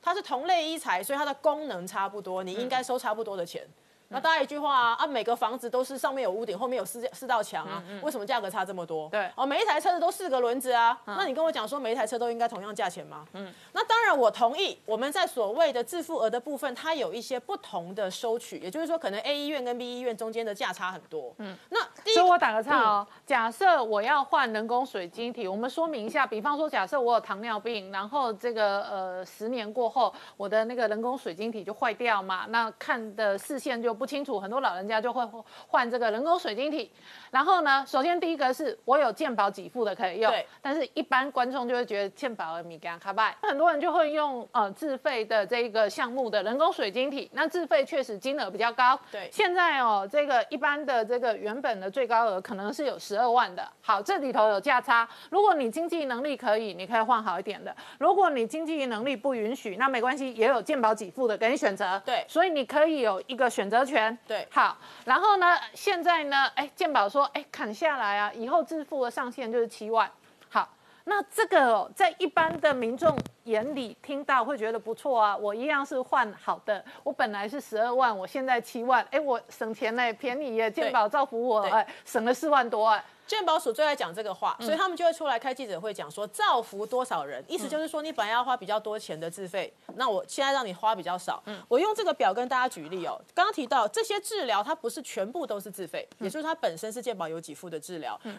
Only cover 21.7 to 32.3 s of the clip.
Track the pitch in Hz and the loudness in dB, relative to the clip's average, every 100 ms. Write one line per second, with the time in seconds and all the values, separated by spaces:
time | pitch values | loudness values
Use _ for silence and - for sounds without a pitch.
21.7 | 415 - - - 453 359 349 254 220 220 | -4 -4 -6 2 6 8 6 4 2 2
22.7 | 285 220 208 208 - - 247 226 233 381 | 4 4 2 -2 -14 0 0 0 4 6
23.7 | 320 226 208 220 294 269 320 254 220 220 | 6 4 0 2 2 4 2 2 0 0
24.7 | 240 262 214 175 170 233 247 196 196 247 | 0 0 -4 -8 -6 -8 -6 -6 -4 -4
25.7 | 262 330 294 214 294 262 214 233 294 302 | -2 -2 -2 -4 0 0 0 -2 -2 0
26.7 | 254 190 285 240 233 - 196 233 214 220 | 0 0 0 2 2 0 -8 -4 -4 -4
27.7 | 226 190 196 208 277 254 208 240 226 208 | -6 -6 -8 -4 -2 -2 -2 -4 0 2
28.7 | 202 202 202 185 185 185 - 214 254 214 | 0 -4 -6 -6 -8 -10 -8 -6 -6 -6
29.7 | 220 233 240 220 - - - 202 214 220 | -2 -2 2 0 0 -20 -10 0 0 0
30.7 | 247 226 214 233 262 - 170 220 220 180 | 0 0 0 -2 -4 -6 -6 -6 -6 -8
31.7 | 214 247 214 240 208 190 | -2 -2 0 0 0 0